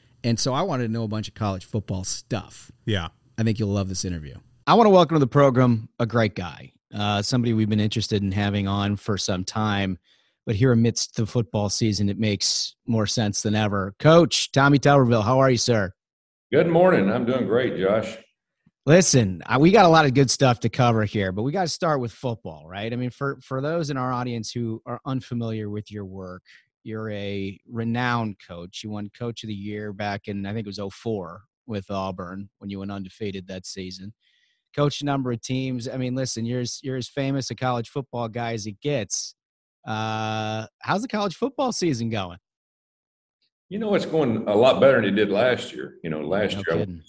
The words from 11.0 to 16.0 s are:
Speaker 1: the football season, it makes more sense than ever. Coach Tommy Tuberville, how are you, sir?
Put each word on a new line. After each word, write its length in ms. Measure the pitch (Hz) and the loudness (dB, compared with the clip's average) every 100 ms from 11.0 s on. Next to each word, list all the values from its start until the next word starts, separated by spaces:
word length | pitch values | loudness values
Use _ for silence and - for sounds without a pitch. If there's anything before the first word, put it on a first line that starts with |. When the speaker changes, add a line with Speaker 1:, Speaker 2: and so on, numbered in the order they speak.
| - - | -4 -4
Speaker 1:
the 100 | 107 | -2
football 420 | 123 104 107 101 | -2 -2 -2 -2
season, 400 | - 113 95 101 | 0 0 0 -2
it 100 | 98 | 0
makes 580 | 107 98 - - - - - | -2 0 -2 -4 -6 -8 -2
more 200 | 113 101 | 0 0
sense 340 | - 104 - | 0 -2 -2
than 120 | 107 107 | -2 0
ever. 380 | 104 101 95 - | 0 -2 -6 2
Coach 540 | 156 165 160 - - | 8 8 8 2 0
Tommy 260 | 139 139 143 | 4 6 6
Tuberville, 460 | 143 143 120 117 | 6 6 6 4
how 160 | 104 131 | 4 4
are 100 | 135 | 4
you, 80 | 120 | 4
sir? 340 | - 113 92 - | 2 2 0 -6